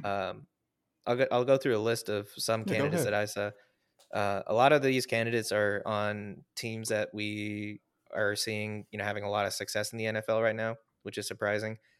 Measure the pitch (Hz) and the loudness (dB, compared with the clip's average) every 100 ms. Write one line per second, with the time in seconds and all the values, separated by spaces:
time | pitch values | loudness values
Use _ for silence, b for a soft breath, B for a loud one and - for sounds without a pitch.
0 | 104 101 95 104 - _ _ _ _ _ | 0 -2 -4 -6 -14 _ _ _ _ _
1 | - 123 131 120 127 135 139 110 110 117 | -2 2 4 4 6 4 4 2 2 0
2 | - 104 104 - - 113 113 113 147 170 | 0 -4 -4 -4 0 0 0 0 2 2
3 | 120 104 104 - 104 - b b b b | 2 0 0 -2 -4 -6 b b b b
4 | _ - 101 98 - 107 135 147 135 131 | _ -2 0 0 0 6 6 6 4 2
5 | - 113 113 117 107 104 104 101 101 107 | 2 0 2 0 0 2 2 0 -2 0
6 | 104 104 104 95 - - 117 113 110 107 | 0 -2 -8 -12 -16 -10 -8 -6 -2 -2
7 | 107 107 107 104 107 104 104 104 _ _ | -2 -4 -4 -4 -4 -6 -8 -10 _ _
8 | _ - 104 104 - 107 107 107 101 107 | _ 0 0 0 -2 -4 -4 -6 -8 -6
9 | 104 104 101 104 98 - 101 107 104 113 | -4 -4 -2 0 0 -2 -4 -4 -4 -4
10 | 110 110 110 110 113 110 113 113 _ _ | -2 -2 0 2 2 0 -2 -6 _ _
11 | 101 107 104 101 104 104 110 110 _ _ | -12 -8 -8 -4 -2 -2 -4 -10 _ _